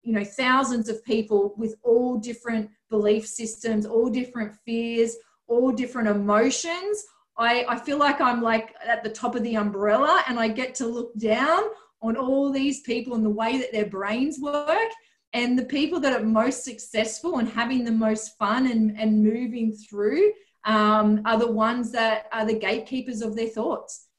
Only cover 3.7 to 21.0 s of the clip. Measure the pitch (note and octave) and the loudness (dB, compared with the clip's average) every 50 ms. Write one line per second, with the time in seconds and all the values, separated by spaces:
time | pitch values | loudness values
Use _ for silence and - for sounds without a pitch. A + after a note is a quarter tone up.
3.7 | A3 G#3 G#3 A3 A#3 A3+ B3 B3+ - B3+ B3 - - A#3 G#3+ G#3 - _ _ A#3 | -2 -2 -2 0 0 0 2 2 0 -2 -4 -6 -6 -8 -8 -8 -10 _ _ -6
4.7 | A3+ A3+ A#3 A#3 A#3 A3+ A#3 A3+ A3+ - _ _ _ _ _ - A#3 A#3+ B3+ C4 | -4 -4 -4 -2 0 0 0 0 0 -10 _ _ _ _ _ 0 2 2 2 2
5.7 | A3+ A#3 B3+ - - A#3+ A3 G#3 G3+ G#3 G3+ G#3 G#3 G#3+ A#3+ C4+ - - - E4 | 0 0 -4 -4 -4 -2 0 0 2 2 2 4 4 4 4 4 2 0 -4 -4
6.7 | E4+ F4 F#4+ G#4 G#4 G#4 - _ _ _ _ _ _ - A#3 A#3 A#3+ B3 B3 - | -6 -4 -4 -4 -4 -4 -6 _ _ _ _ _ _ 0 0 2 2 0 0 -2
7.7 | A#3 A#3+ - D4+ C#4 D4 D4 C#4+ C#4+ C#4+ C#4 B3 A#3+ A#3 A#3 A3+ A3 A3+ A3 - | -4 -4 -4 -4 0 2 2 2 2 2 2 2 2 2 2 2 0 0 -2 -6
8.7 | - - - A#3 A#3 A3 G#3+ A3 G#3+ - B3 A#3 A3 A#3+ G#3+ A#3+ A3 G#3+ G#3 G3+ | -16 -10 -4 -4 -2 -2 -2 -8 -8 -4 -6 -4 -2 -2 -2 -2 0 0 0 -2
9.7 | G3 G3 G3+ G#3 G#3+ B3+ C#4 D4+ F4+ F#4 - C4 A#3+ A#3 A3+ A3 G#3 B3 B3+ B3+ | -2 0 2 2 4 4 4 4 4 4 2 0 -2 0 0 -2 -2 -4 -6 -6
10.7 | - - B3+ A3+ A#3 A#3+ - - - G#3+ A3 G#3+ A3 A#3+ C4+ D4+ E4 F#4+ A4 A4 | -6 -6 -6 -4 -4 -6 -8 -8 -8 -4 0 0 2 2 4 4 4 2 2 -2
11.7 | - - _ _ _ _ A3 A3+ A3+ - C4 B3+ C4+ C#4 C#4 C#4 C#4 C4+ C4+ C#4+ | -6 -10 _ _ _ _ -4 -2 -2 -2 0 0 2 2 2 0 0 0 0 0
12.7 | C4 - - B3+ B3+ B3+ A#3 C4 A#3+ A3+ G#3+ G#3+ G#3 G#3+ A3+ A3+ C4 C4+ B3 - | -2 -4 -4 -4 -4 -4 -4 -4 -2 0 2 0 0 0 0 0 0 -2 -2 -2
13.7 | A3+ G#3+ G3+ F3 F#3+ F#3+ G3+ G3+ A3 B3 C4+ D4+ D4+ C4 C#4+ C#4+ C#4+ D4 D4 D4+ | -2 -2 -2 -2 -4 -6 -4 -2 0 0 0 -2 -2 -4 -4 -2 -2 -2 0 0
14.7 | E4 G#4+ A4+ A4+ - - _ _ _ _ _ _ - A#3+ A#3+ B3 B3 B3+ B3 - | 0 0 0 -2 -6 -12 _ _ _ _ _ _ -4 -2 0 2 2 0 0 0
15.7 | C#4 C4+ D4+ D4+ F4 E4 C4+ C#4 B3+ B3+ G#3+ A3 A3 G#3+ A#3 C4+ C4+ - - C4 | 0 0 0 0 0 0 0 0 0 2 0 2 2 2 2 2 -2 -4 -10 -12
16.7 | A3 - - - - G#3+ A3+ A3+ - - - E4+ E4+ B3+ A3+ - - A3+ A#3+ A#3+ | -14 -14 -16 -6 -2 -2 -2 -2 -4 -6 -6 -4 -2 -2 -2 -2 -2 -4 -2 0
17.7 | C4 B3+ A#3+ A#3 A3+ A3 A3 A3 G#3+ A3 - - - _ G#3+ G3+ A3 C4 C4 B3+ | 0 0 0 0 0 2 2 2 0 0 -4 -12 -6 _ 0 0 2 2 2 2
18.7 | A#3 A3+ A3 G#3+ G#3 G#3+ A3 A3 G#3+ G#3+ G#3+ G#3+ A3+ A#3 B3 A3+ A#3+ A#3+ A3+ A3 | 4 4 2 2 0 0 0 2 4 6 6 4 4 2 -4 -4 -4 -2 -2 -2
19.7 | G#3+ G#3 - - G#3 G3+ G3+ A3 C4+ D#4+ G4+ G#4 G#4+ - _ _ _ _ - G#3+ | -4 -4 -14 -10 -6 -2 0 0 4 4 4 4 2 -2 _ _ _ _ -2 0
20.7 | A3 G#3+ G#3+ G#3+ G#3+ G#3+ | 2 4 4 4 4 4